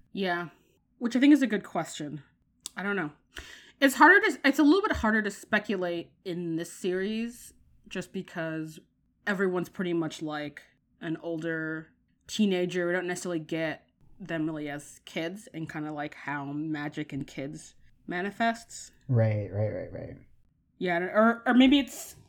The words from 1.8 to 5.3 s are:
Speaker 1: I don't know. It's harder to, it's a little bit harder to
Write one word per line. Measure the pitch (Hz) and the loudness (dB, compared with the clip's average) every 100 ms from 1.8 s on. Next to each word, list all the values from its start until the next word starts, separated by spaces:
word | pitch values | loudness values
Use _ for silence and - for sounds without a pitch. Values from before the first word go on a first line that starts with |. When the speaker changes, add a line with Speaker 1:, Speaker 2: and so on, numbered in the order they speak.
| 156 - 147 147 - _ _ _ - - | -6 -8 -10 -10 -14 _ _ _ -16 -10
Speaker 1:
I | |
don't | 196 202 | -4 -4
know. | 151 - _ - - - - - | -4 -10 _ -18 -18 -20 -18 2
It's | 277 254 | 2 8
harder | 302 381 381 | 8 10 6
to, | 262 | 0
it's | 269 277 | 0 4
a | |
little | 294 381 | 6 6
bit | 415 - | 2 0
harder | 220 220 | 0 0
to | 202 | -2